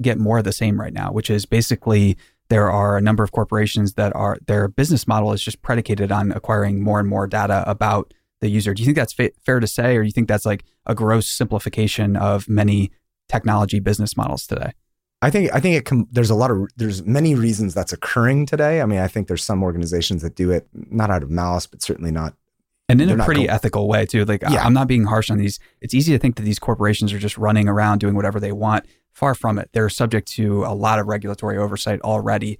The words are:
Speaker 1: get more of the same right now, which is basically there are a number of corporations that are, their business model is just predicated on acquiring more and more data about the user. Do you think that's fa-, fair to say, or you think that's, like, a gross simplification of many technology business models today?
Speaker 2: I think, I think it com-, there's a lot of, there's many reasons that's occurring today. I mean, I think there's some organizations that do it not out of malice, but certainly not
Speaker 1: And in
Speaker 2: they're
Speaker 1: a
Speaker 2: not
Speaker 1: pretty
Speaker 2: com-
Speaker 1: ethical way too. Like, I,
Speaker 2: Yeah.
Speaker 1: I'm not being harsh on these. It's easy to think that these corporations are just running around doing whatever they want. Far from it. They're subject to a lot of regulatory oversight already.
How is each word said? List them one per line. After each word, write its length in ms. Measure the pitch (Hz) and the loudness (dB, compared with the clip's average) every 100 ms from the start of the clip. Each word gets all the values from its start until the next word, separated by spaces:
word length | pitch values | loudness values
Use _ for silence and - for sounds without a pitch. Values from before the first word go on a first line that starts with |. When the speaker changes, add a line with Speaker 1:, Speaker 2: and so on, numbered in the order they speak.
Speaker 1:
get 180 | 123 113 | 0 0
more 180 | 107 117 | 2 2
of 60 | |
the 80 | 104 | 0
same 280 | - 110 101 | 0 0 0
right 140 | 104 | -4
now, 200 | 104 92 | -6 -4
which 160 | 104 - | -4 -2
is 160 | 104 - | -2 0
basically 720 | 113 113 - - 104 101 92 - _ - | 0 0 -2 2 4 4 2 -6 _ 0
there 200 | 113 104 | 2 4
are 280 | 101 101 101 | 2 2 2
a 40 | |
number 220 | 104 107 | 2 2
of 80 | 104 | 0
corporations 640 | - 104 110 107 - 101 | -2 -2 0 0 0 0
that 200 | - 104 - | 0 -2 0
are, 220 | 101 - - | -2 -2 -2
their 220 | 104 101 | 0 0
business 400 | - 147 143 - | 0 0 0 2
model 240 | 110 107 | 0 0
is 100 | 104 | -2
just 200 | - - | -4 -8
predicated 500 | - 117 - 101 98 | -2 -2 -2 -2 0
on 220 | 101 101 | 0 -2
acquiring 500 | 92 - 107 101 98 | -2 -2 0 0 0
more 160 | 104 104 | 0 0
and 80 | 101 | 0
more 180 | 98 98 | -2 -2
data 380 | 107 101 98 - | -2 0 0 -2
about 440 | 101 110 117 - _ _ _ | -2 0 0 -4 _ _ _
the 80 | 110 | -2
user. 240 | 104 104 | 0 0
Do 80 | 98 | 0
you 40 | 120 | 0
think 120 | 147 | 2
that's 160 | 117 | 0
fa-, 180 | - 120 - - | -2 -4 -2 0
fair 140 | 127 | 0
to 80 | 110 | 0
say, 280 | - 120 120 | 0 2 2
or 60 | |
you 80 | 107 | 2
think 160 | 110 113 | 0 0
that's, 180 | 104 110 | 0 0
like, 200 | 101 - _ - | -4 -6 _ -6
a 80 | |
gross 360 | 110 110 113 - | -2 2 2 0
simplification 880 | - 110 107 - - 107 - 104 98 | -2 -2 -2 -4 -2 -2 0 0 0
of 320 | 101 101 101 | 0 0 0
many 420 | 104 104 101 98 - _ _ - | 2 2 2 0 -4 _ _ -6
technology 500 | 113 110 104 101 104 | -2 0 0 0 0
business 380 | 98 104 104 - | 0 0 -2 -2
models 280 | 104 - - | -4 -4 -6
today? 280 | - - - _ _ _ _ | -6 -6 -10 _ _ _ _
Speaker 2:
I 80 | 156 | 0
think, 200 | 208 175 | 2 2
I 80 | 135 | 2
think 160 | 180 165 | 2 2
it 80 | 123 | 2
com-, 240 | 131 107 | 0 0
there's 180 | 120 113 | 2 2
a 60 | 107 | 4
lot 160 | 127 | 2
of, 160 | 101 101 - | 0 -2 -4
there's 300 | 110 95 87 | -4 -4 -2
many 300 | 139 160 135 | 2 2 2
reasons 380 | 113 104 104 | 2 0 -2
that's 200 | 90 92 | -2 -6
occurring 520 | 87 - - 117 139 147 | -8 -4 0 2 2 0
today. 360 | 151 151 160 | 0 2 2
I 40 | 113 | 0
mean, 140 | 101 | 0
I 80 | 92 | 0
think 220 | 110 95 | -2 -4
there's 160 | 87 - | -4 -2
some 180 | 98 | -2
organizations 580 | 92 87 85 85 82 90 | 0 -2 -2 -2 -2 -4
that 120 | 82 - | -4 -2
do 160 | 90 | 0
it 160 | 87 - | 0 -2
not 360 | - - 110 107 | -14 -6 -2 0
out 140 | 90 | -2
of 80 | 69 | -2
malice, 360 | 85 87 90 - | -2 -2 -4 -6
but 140 | - | -10
certainly 300 | - - 82 | -8 -6 -4
not 240 | 80 80 - _ _ _ _ - | -4 -6 -10 _ _ _ _ 2
Speaker 1:
And 120 | 120 | 4
in 60 | 170 | 4
Speaker 2:
they're 80 | 113 | 2
Speaker 1:
a 20 | |
Speaker 2:
not 80 | 113 | 2
Speaker 1:
pretty 200 | 147 131 | 2 0
Speaker 2:
com- 80 | 107 | 0
Speaker 1:
ethical 320 | 107 104 104 | -2 -2 0
way 180 | 107 104 | 0 0
too. 200 | 117 104 | 0 0
Like, 180 | 104 | 0
I, 120 | - 143 | 0 0
Speaker 2:
Yeah. 100 | 120 | 4
Speaker 1:
I'm 80 | |
not 160 | 131 131 | 4 4
being 160 | 123 104 | 2 2
harsh 240 | 110 - | 0 0
on 60 | 107 | 0
these. 220 | 101 - - _ | 0 -4 -14 _
It's 140 | 123 | -2
easy 180 | 123 156 | 0 2
to 80 | 131 | 2
think 160 | 131 117 | 2 0
that 80 | |
these 160 | 107 104 | -2 -2
corporations 540 | - 110 104 107 104 | -2 0 0 2 0
are 60 | 101 | -2
just 180 | 101 - | -6 -2
running 320 | 107 107 104 | 2 2 2
around 300 | 101 107 104 | 2 2 2
doing 160 | 104 101 | 0 0
whatever 260 | 101 104 | -2 -2
they 100 | 101 | -4
want. 340 | 101 107 107 - _ _ | -4 -2 -2 -4 _ _
Far 220 | - 139 127 | -4 -2 0
from 240 | 117 104 | -2 -2
it. 100 | - | -2
They're 160 | 113 107 | -2 -2
subject 380 | - 120 110 - | 0 0 -2 -4
to 340 | - 107 101 113 | -2 0 0 -2
a 80 | |
lot 240 | 101 107 110 | -2 0 0
of 80 | 104 | -2
regulatory 500 | 107 101 104 107 101 | -4 -6 -6 -6 -4
oversight 460 | 101 101 - 101 | -4 -4 -4 -4
already. 560 | 110 110 107 104 104 104 | -2 -2 -2 -4 -4 -10